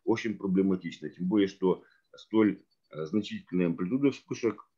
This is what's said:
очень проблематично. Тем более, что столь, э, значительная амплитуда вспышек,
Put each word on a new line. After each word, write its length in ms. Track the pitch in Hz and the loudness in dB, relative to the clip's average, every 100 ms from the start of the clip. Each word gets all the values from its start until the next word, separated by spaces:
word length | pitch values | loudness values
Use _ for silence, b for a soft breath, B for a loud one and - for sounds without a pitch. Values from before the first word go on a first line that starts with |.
очень 340 | - 113 113 92 | -2 -2 -2 -4
проблематично. 720 | 98 92 95 90 85 - 76 | 0 2 2 0 -4 -8 -12
Тем 180 | 76 92 | -6 0
более, 200 | 104 98 | 2 2
что 360 | - 92 85 b b _ - | 2 0 0 b b _ -20
столь, 460 | - 110 107 92 _ _ _ | -2 2 4 2 _ _ _
э, 140 | 73 78 | -10 -4
значительная 600 | 104 104 107 - 90 87 | -2 -4 -8 -4 0 0
амплитуда 440 | 85 92 131 139 | 0 -2 0 0
вспышек, 540 | 123 - 123 113 104 - | -2 -8 -4 -4 -4 -12